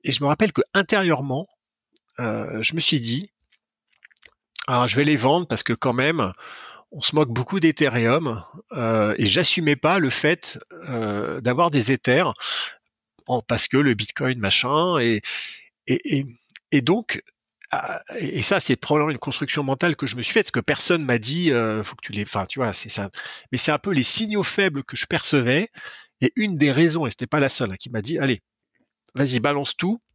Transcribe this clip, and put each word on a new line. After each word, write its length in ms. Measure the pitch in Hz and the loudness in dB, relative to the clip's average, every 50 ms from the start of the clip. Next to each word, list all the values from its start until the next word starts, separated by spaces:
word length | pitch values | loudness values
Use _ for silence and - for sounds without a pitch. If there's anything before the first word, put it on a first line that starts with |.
| - | 0
Et 80 | 143 | 0
je 100 | 135 - | 0 0
me 60 | 143 143 | 2 0
rappelle 240 | 151 - 220 196 | 2 2 2 2
que 100 | - - - _ | 2 0 -2 _
intérieurement, 760 | - 196 190 - 233 202 190 175 156 127 139 139 131 143 175 _ _ _ _ _ _ _ _ _ _ _ _ _ _ - | 0 0 0 2 0 2 4 2 2 0 0 -4 -4 -4 -4 _ _ _ _ _ _ _ _ _ _ _ _ _ _ -6
euh, 420 | 120 113 107 110 110 113 110 110 | -4 -4 -4 -4 -6 -6 -6 -4
je 140 | 110 - - | -4 -2 -2
me 40 | 160 | -2
suis 200 | - - 165 143 | -2 0 0 0
dit, 320 | 117 113 117 143 202 - _ _ _ _ _ _ _ _ _ _ _ _ _ _ _ _ _ _ _ - _ _ _ _ _ - - | 0 -2 -4 -4 -4 -10 _ _ _ _ _ _ _ _ _ _ _ _ _ _ _ _ _ _ _ -20 _ _ _ _ _ -6 -4
Ah, 200 | - 127 123 123 | 0 0 0 2
je 100 | 120 107 | 2 2
vais 80 | 135 147 | 2 4
les 120 | 151 151 | 2 2
vendre 300 | 123 113 131 151 175 180 | 4 4 4 4 2 2
parce 160 | - 127 107 | -2 -4 -2
que 100 | - - | 0 -2
quand 200 | 120 - - 135 | -2 0 0 -2
même, 400 | 120 123 131 147 170 156 113 90 - - - - - - - - - - _ _ | 0 2 0 0 0 0 -2 -2 -4 -10 -18 -20 -20 -20 -20 -20 -20 -20 _ _
on 80 | - 147 | -10 -4
se 140 | - - - | -4 0 2
moque 160 | 151 151 120 | 2 2 2
beaucoup 280 | 117 127 123 - 190 196 | 0 -4 -4 -2 0 4
d'Ethereum, 880 | 160 160 151 - 156 135 123 123 113 117 127 160 165 131 - 113 - - - 98 - _ | 4 4 4 4 0 2 2 2 2 4 2 2 0 -2 -6 -6 -10 -16 -20 -20 -18 _
euh, 420 | 226 143 120 113 113 110 104 107 107 - | -6 -4 0 2 2 2 2 2 2 2
et 80 | 110 | 2
j'assumais 500 | 101 98 - - - - 180 160 147 143 | 2 2 4 2 2 2 2 2 0 0
pas 220 | - - 151 180 196 | 2 2 2 4 4
le 120 | 160 131 | 2 0
fait, 480 | - - - 147 175 - - - - - - _ - - - 143 | 0 0 2 0 0 0 -2 -8 -8 -8 -12 _ -20 -16 -10 -6
euh, 520 | 127 117 110 104 104 104 - - - - | -4 -4 -2 -2 -2 -2 -4 -4 -6 -2
d'avoir 300 | 110 123 123 139 170 175 | -2 0 2 2 2 4
des 200 | 147 139 107 117 | 4 2 2 2
Ethers, 420 | 135 120 - 127 127 151 180 147 - - - - - - - - - _ _ _ _ _ _ _ _ _ _ | 0 0 2 4 4 4 4 2 -2 -4 -6 -6 -4 -4 -6 -8 -10 _ _ _ _ _ _ _ _ _ _
en, 160 | - 127 120 | -4 -4 -4
parce 240 | - - 120 - - | 0 0 0 0 0
que 100 | - - | 2 2
le 180 | 135 147 135 117 | 4 4 4 2
Bitcoin, 440 | 101 107 - - - 139 131 127 120 | 2 -2 -8 -6 -4 -2 -2 -2 0
machin, 600 | 104 95 - - - 127 143 156 170 185 175 151 | 0 2 2 2 2 2 2 2 2 2 2 2
et, 220 | 120 117 113 104 - - - - - - - - - _ _ _ _ | 4 2 2 2 -2 -6 -6 -6 -8 -10 -12 -16 -20 _ _ _ _
et, 320 | - 131 - - 294 190 135 | -2 -2 -2 0 0 -2 -2
et, 80 | 139 135 117 _ _ - - - _ _ | -2 -4 -10 _ _ -20 -20 -20 _ _
et 100 | - 143 | 2 2
donc, 420 | 123 135 185 240 220 - - - _ _ _ _ _ _ _ _ - _ | 4 4 2 2 0 -4 -8 -8 _ _ _ _ _ _ _ _ -10 _
ah, 320 | - - - - - - - - - 247 | -6 -4 -4 -6 -8 -10 -12 -12 -10 -8
et, 200 | 170 139 - - | -6 -6 -4 -4
et 40 | |
ça, 180 | - - 196 180 | -2 0 0 -2
c'est 160 | - - 127 | 0 -2 -2
probablement 340 | - - - 151 151 147 156 | -2 0 0 0 0 2 0
une 80 | 143 - | -4 -6
construction 460 | - 143 131 - 147 - - - 143 | -6 -8 -6 -6 -6 -4 -4 -4 -2
mentale 320 | 135 135 - - 175 151 | -2 -2 0 0 0 0
que 100 | - 147 | 0 -4
je 100 | 123 107 | -4 -4
me 60 | 127 | -4
suis 120 | 131 - - | -6 0 0
faite, 120 | 226 190 | 0 0
parce 60 | - | 2
que 80 | - 139 | -2 -4
personne 440 | - - 143 - - - 175 165 151 | -2 -2 -2 -2 2 0 0 0 2
m'a 140 | 127 123 117 | 0 0 0
dit, 320 | 107 120 143 170 180 160 | 0 -2 -2 2 2 2
euh, 320 | 135 120 113 110 107 110 | 4 4 2 2 0 -2
faut 140 | 104 - - | -4 -6 -12
que 60 | - | -14
tu 100 | - - | -14 -8
les, 100 | 101 104 | -6 -6
enfin, 240 | 104 - - 104 95 | -6 -4 -4 -4 -4
tu 120 | - - 135 | -4 -4 -2
vois, 140 | 127 110 101 | -2 -2 -2
c'est 160 | - - 110 | -4 -6 -6
ça. 200 | - - 98 98 - - - - - - - _ | -6 -6 -6 -8 -10 -12 -14 -14 -14 -16 -10 _
Mais 80 | - 123 | -4 -2
c'est 140 | - - | 0 0
un 60 | 151 147 | 0 0
peu 120 | - 202 | 0 0
les 120 | 185 139 | 2 2
signaux 400 | 123 - - - 226 208 214 208 | 4 4 2 2 0 0 0 -2
faibles 420 | 175 - - - 196 190 147 139 131 | -2 0 0 0 0 0 0 -2 -8
que 120 | - - | -4 -4
je 100 | - - | -4 -2
percevais, 640 | _ 185 156 - - - 139 120 120 131 156 214 - _ - - - - - - _ _ _ | _ -2 -2 0 2 2 4 4 4 2 2 0 -2 _ -18 -18 -18 -18 -20 -20 _ _ _
et 120 | 131 - _ | 0 0 _
une 180 | - 214 208 180 | 0 0 0 2
des 160 | 143 147 143 | 2 2 4
raisons, 360 | 131 143 165 165 156 170 147 | 4 4 4 4 4 0 -2
et 40 | 120 | -2
c'était 160 | - - 127 | -4 -6 -4
pas 140 | - - 151 | -2 0 2
la 80 | 139 135 | 2 2
seule, 240 | - - 127 101 | 0 -2 -4 -4
hein, 40 | 95 - | -4 -10
qui 120 | - 123 | -12 -6
m'a 120 | 123 110 | -6 -6
dit, 160 | 101 120 165 - | -4 -4 -4 -2
allez, 240 | 139 135 120 98 _ _ _ _ _ _ _ _ _ _ _ _ _ _ _ | 0 0 0 -2 _ _ _ _ _ _ _ _ _ _ _ _ _ _ _
vas-y, 260 | - 143 135 127 123 | -2 0 0 0 0
balance 360 | 110 143 143 143 143 - - | 0 0 0 0 -4 -6 -4
tout 240 | - 175 185 226 233 _ _ | -2 -2 -2 -2 -4 _ _